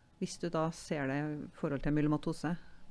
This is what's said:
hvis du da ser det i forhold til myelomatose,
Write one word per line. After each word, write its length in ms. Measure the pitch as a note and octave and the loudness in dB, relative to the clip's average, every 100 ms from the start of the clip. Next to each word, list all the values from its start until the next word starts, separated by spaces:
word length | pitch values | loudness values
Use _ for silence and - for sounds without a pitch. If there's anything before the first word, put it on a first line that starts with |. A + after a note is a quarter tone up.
| - - | -20 -6
hvis 160 | F#3 - | -6 -2
du 80 | F3 | -2
da 140 | D#3+ D#3+ | 2 0
ser 360 | - - D#3 C3+ | -2 -4 -2 0
det 80 | C#3 | 0
i 320 | D3+ D3+ - - | 0 -2 -6 -4
forhold 260 | E3 C#3 | -2 0
til 120 | D3 D3+ | 4 4
myelomatose, 580 | D3+ D3+ - D#3 D#3 F3 - - - | 6 4 0 -2 -2 -2 -6 -14 -10